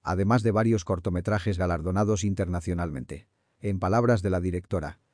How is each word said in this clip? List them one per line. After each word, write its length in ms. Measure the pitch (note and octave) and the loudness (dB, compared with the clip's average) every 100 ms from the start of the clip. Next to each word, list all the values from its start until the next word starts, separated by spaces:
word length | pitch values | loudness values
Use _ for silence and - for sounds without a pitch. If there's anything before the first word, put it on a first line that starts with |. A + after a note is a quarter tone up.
además 400 | - F#2 G2 B2 | -4 0 4 4
de 80 | A2+ | 4
varios 320 | G#2+ A2+ A2+ | 2 2 2
cortometrajes 760 | - F2+ F2+ F2 F2 G#2 G#2+ F2+ | 0 -2 -2 -2 0 0 0 0
galardonados 640 | F2+ E2+ E2 F#2 G#2 G#2+ | 0 0 -2 0 0 0
internacionalmente. 1040 | G#2 G2 F2+ F2+ F#2 F2 E2+ C#2 B1 D#2 - _ _ _ | 0 -2 -2 -2 -2 -4 -4 -6 -10 -14 -16 _ _ _
En 220 | G#2 F#2+ | -4 -2
palabras 420 | F#2 A2 A#2+ A2+ | 0 2 4 4
de 80 | F#2+ | 2
la 100 | F#2 | 0
directora, 600 | F2+ F2 - F#2 D2+ - _ | 0 -4 -4 -4 -4 -12 _